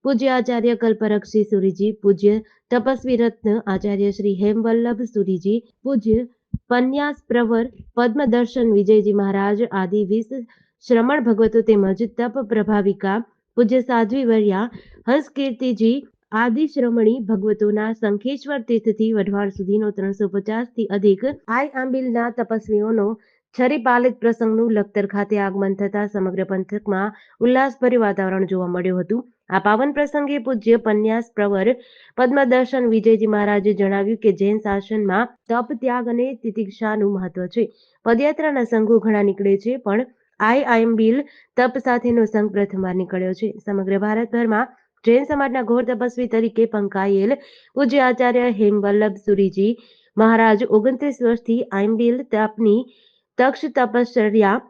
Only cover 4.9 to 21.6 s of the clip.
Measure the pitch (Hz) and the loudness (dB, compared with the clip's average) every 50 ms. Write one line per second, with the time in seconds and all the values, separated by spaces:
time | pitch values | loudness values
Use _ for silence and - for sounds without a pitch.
4.9 | 240 202 254 - _ 214 196 185 190 175 180 196 214 233 226 _ _ _ _ 262 | -2 -4 -6 -6 _ -2 -2 0 -2 -2 0 -2 -2 -2 -4 _ _ _ _ -2
5.9 | 277 226 208 220 214 226 247 240 _ _ _ _ - - _ _ 240 247 254 262 | -2 0 2 2 0 0 0 -6 _ _ _ _ -12 -12 _ _ 0 0 2 0
6.9 | 269 285 285 294 285 - _ _ 233 240 240 214 233 226 240 254 - - - - | 0 -2 -2 -4 -6 -8 _ _ 0 0 2 2 0 0 -2 -4 -8 -18 -20 -8
7.9 | _ 233 240 240 220 285 285 233 226 240 247 233 - 262 233 226 214 202 202 196 | _ 0 0 0 0 0 0 2 2 0 0 -2 -2 -2 0 2 2 2 4 4
8.9 | 220 214 202 208 202 202 196 196 196 196 196 202 208 202 240 - 190 196 185 180 | 4 4 4 2 0 0 0 0 0 0 0 0 0 0 -2 -2 -2 -4 -2 -2
9.9 | 196 208 208 180 208 226 220 220 269 262 233 _ _ _ _ _ _ _ _ - | -2 -2 0 0 -2 -2 -2 _ -10 -12 -12 _ _ _ _ _ _ _ _ 0
10.9 | 247 226 233 254 294 302 233 233 220 196 226 220 220 233 220 226 220 202 196 190 | 2 2 2 2 0 0 2 0 2 2 2 2 2 2 4 4 4 4 4 0
11.9 | 190 185 233 220 - - 233 247 240 277 247 202 233 220 202 208 214 208 190 202 | 0 -2 -4 -6 -4 -6 -6 -4 -4 -8 -6 -2 -2 -2 0 0 0 0 0 0
12.9 | 196 196 - 190 196 220 233 _ _ _ _ _ _ 226 247 202 247 262 240 262 | -2 -2 -4 -4 -4 -4 -6 _ _ _ _ _ _ 0 2 2 2 0 0 0
13.9 | 247 233 226 196 240 277 262 233 226 220 208 208 185 190 226 240 - - - - | 0 0 0 0 -2 -2 0 2 2 2 2 2 0 0 -4 -6 -8 -18 -20 -20
14.9 | - - _ 220 254 311 294 - _ 277 277 269 226 - 269 254 233 190 220 226 | -20 -10 _ 0 0 0 0 -4 _ -6 -4 -4 -4 -4 -4 -4 0 2 2 2
15.9 | 247 285 277 - _ _ _ _ - 220 233 247 220 285 320 302 - 285 247 240 | 2 0 -6 -14 _ _ _ _ -2 -2 0 0 0 0 -2 -2 0 -2 0 0
16.9 | 233 233 220 214 233 269 220 190 226 190 190 214 208 214 214 208 208 208 214 220 | 2 2 2 0 0 -4 -2 -4 -4 -2 0 -2 -2 0 0 0 0 -2 -2 -4
17.9 | 226 220 226 208 202 208 - 254 285 254 - 277 285 269 220 - 233 220 214 226 | -6 _ -2 -4 -4 -2 -4 -6 -8 -8 -8 -8 -8 -8 -2 -2 -2 0 0 -2
18.9 | 208 214 220 220 226 208 190 202 196 202 202 196 196 202 190 180 202 214 220 208 | -2 0 -2 0 0 -2 -2 -2 -2 -4 -4 -4 -6 -8 -4 -2 0 0 0 -2
19.9 | 202 202 196 196 196 202 214 190 190 202 196 214 214 226 247 240 _ 233 220 - | -4 -4 -6 -6 -4 -4 -4 -4 -4 -6 -6 -4 -6 -6 -6 -8 _ -6 -4 -4
20.9 | 196 208 196 208 196 196 240 269 294 - _ - 226 254 | -2 2 4 2 2 4 0 -6 -6 -6 _ -4 -2 -2